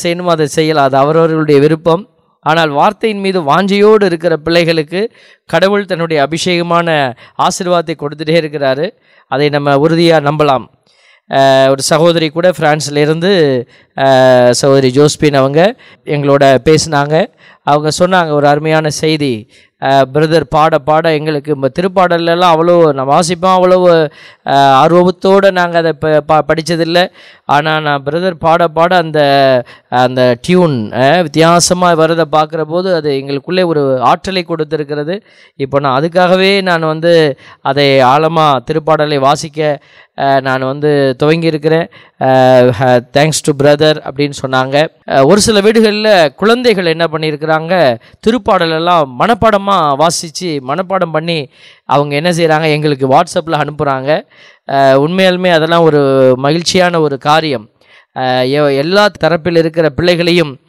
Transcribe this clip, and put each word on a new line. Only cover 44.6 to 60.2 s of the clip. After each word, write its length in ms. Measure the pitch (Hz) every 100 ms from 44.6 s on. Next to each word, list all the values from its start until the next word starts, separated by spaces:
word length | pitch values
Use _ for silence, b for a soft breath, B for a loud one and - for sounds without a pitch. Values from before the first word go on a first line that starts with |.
| 131 143 160 - -
அஹ், 180 | 143
ஒரு 160 | 139 208
சில 200 | 226 208
வீடுகள்ல 480 | 196 226 214 214 214 190 147
குழந்தைகள் 520 | - 202 240 247 190 170
என்ன 180 | 160 165
பண்ணியிருக்கிறாங்க, 680 | 156 156 147 156 156 160 185 139 113 b b
திருப்பாடலெல்லாம் 680 | 214 240 208 190 165 160 170 175 139 123
மனப்பாடமா 520 | 180 226 226 202 196
வாசிச்சு 880 | 190 151 139 165 - 165 - 185 143
மனப்பாடம் 500 | 127 160 185 190 175
பண்ணி 380 | 156 165 165 127 b b b
அவங்க 320 | - 139 147 143
என்ன 140 | 175
செய்றாங்க, 420 | 165 160 156 160
எங்களுக்கு 360 | 151 151 135 135
WhatsApp-ல 500 | 143 175 180 160 156
அனுப்புறாங்க. 520 | 147 151 143 135 135 170 - b b b -
அஹ், 280 | 139 135
உண்மையாலுமே 560 | 135 151 185 185 180 185
அதெல்லாம் 320 | 165 160 170
ஒரு 180 | 160 147 139 135 131 127
மகிழ்ச்சியான 640 | 139 165 165 185 180 170
ஒரு 180 | 151 135
காரியம். 520 | 147 160 160 120 110 _ b b b
அஹ், 300 | 135 127 127
எ-, 320 | 127 143 147 139
எல்லா 320 | 156 196 208 -
தரப்பில் 360 | 160 165 165 170
இருக்கிற 340 | 160 160 156
பிள்ளைகளையும் 640 | 135 175 170